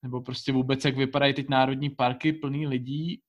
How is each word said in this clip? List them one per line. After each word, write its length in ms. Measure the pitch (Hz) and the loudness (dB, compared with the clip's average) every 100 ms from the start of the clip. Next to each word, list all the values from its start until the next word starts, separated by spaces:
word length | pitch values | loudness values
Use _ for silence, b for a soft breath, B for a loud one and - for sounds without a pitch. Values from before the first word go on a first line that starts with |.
nebo 180 | 127 127 | -6 -8
prostě 300 | 123 127 - | -6 -8 0
vůbec, 340 | 131 127 135 147 | 0 2 2 2
jak 120 | 131 | 2
vypadají 360 | 135 143 139 | 0 2 2
teď 160 | 139 139 | 2 2
národní 400 | 131 131 135 143 | 4 4 2 -4
parky 440 | 143 123 127 156 | 0 0 2 -2
plný 340 | 156 147 139 151 | -2 -4 -4 -2
lidí? 540 | 127 123 143 160 202 | -4 -4 -6 -6 -8